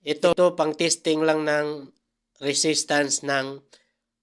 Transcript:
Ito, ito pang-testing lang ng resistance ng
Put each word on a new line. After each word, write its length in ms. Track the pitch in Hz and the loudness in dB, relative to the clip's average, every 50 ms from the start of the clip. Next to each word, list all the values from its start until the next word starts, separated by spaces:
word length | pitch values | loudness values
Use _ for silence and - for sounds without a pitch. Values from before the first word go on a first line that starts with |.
| - | -8
Ito, 320 | 147 151 147 - 175 170 | -8 -2 2 2 2 4
ito 160 | - 180 175 175 | 4 4 2 2
pang-testing 720 | 175 156 156 147 - 170 165 165 - - 165 156 156 160 | 2 -2 -2 0 0 -2 -2 -2 -2 0 0 0 2 2
lang 240 | 160 156 156 151 151 | 2 2 2 0 0
ng 400 | 147 147 151 147 151 147 139 131 _ _ _ _ _ _ _ _ _ - 135 | 0 0 -2 -4 -6 -10 -12 -18 _ _ _ _ _ _ _ _ _ -8 -4
resistance 800 | 143 139 - - 160 151 - - - 147 147 143 139 139 - - | -4 -2 0 0 0 0 0 -2 0 0 0 0 0 -2 -4 -4
ng 400 | 139 139 135 131 135 139 139 - _ - - _ _ _ _ _ _ _ _ | -2 -2 -2 -2 -4 -8 -14 -18 _ -20 -20 _ _ _ _ _ _ _ _